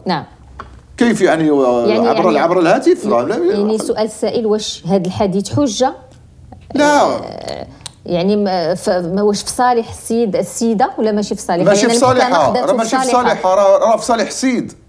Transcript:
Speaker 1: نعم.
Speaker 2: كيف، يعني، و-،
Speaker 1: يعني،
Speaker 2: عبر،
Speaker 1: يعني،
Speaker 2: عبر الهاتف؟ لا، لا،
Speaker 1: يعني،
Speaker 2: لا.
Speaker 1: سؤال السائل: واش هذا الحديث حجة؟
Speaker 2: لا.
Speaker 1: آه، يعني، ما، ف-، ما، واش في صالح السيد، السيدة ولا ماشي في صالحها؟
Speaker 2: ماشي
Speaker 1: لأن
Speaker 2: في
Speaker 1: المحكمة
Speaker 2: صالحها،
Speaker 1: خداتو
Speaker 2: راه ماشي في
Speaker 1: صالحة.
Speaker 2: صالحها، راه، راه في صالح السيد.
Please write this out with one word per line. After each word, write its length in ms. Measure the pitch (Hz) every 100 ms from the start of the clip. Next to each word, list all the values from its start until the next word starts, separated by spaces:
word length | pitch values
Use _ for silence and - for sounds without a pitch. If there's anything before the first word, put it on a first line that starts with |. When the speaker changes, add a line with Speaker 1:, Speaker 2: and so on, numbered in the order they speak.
| 196
Speaker 1:
نعم. 180 | 160 - - - - - - - -
Speaker 2:
كيف، 240 | 240 214
يعني، 300 | 175 160 156
و-، 340 | 143 127 123 -
Speaker 1:
يعني، 220 | 113 -
Speaker 2:
عبر، 180 | 220 180
Speaker 1:
يعني، 140 | 147
Speaker 2:
عبر 200 | 160 180
الهاتف؟ 460 | 165 233 339 370 208
لا، 160 | 117
لا، 140 | 311 -
Speaker 1:
يعني، 400 | 349 202 208 220
Speaker 2:
لا. 60 |
Speaker 1:
سؤال 220 | 254 214 220
السائل: 400 | - 226 233 220
واش 380 | 214 - - 165
هذا 200 | 190 175
الحديث 420 | 196 202 190 196 -
حجة؟ 380 | 285 202 262 339 - - - - - - - -
Speaker 2:
لا. 260 | 294 285
Speaker 1:
آه، 680 | 175 113 - - - 69 - - - - -
يعني، 300 | 175 190 208
ما، 400 | 202 185 160 175
ف-، 140 | -
ما، 320 | 180 170 190
واش 220 | 208 202
في 60 | -
صالح 400 | - 247 240 226
السيد، 460 | - - 226 233 -
السيدة 560 | - - 233 208 254 -
ولا 140 | 220
ماشي 240 | 208 202 196
في 60 |
صالحها؟ 240 | - 175 175
Speaker 2:
ماشي 220 | 202 226
Speaker 1:
لأن 100 | 233
Speaker 2:
في 80 | 254
Speaker 1:
المحكمة 140 | 254 254
Speaker 2:
صالحها، 200 | 175 139
Speaker 1:
خداتو 160 | 247 185
Speaker 2:
راه 20 | 226
ماشي 120 | 220
في 60 | 262 254
Speaker 1:
صالحة. 60 |
Speaker 2:
صالحها، 440 | 247 233 208 185 190
راه، 220 | 196 196
راه 200 | 202 220
في 80 | -
صالح 220 | 226 190
السيد. 460 | - 262 226 - -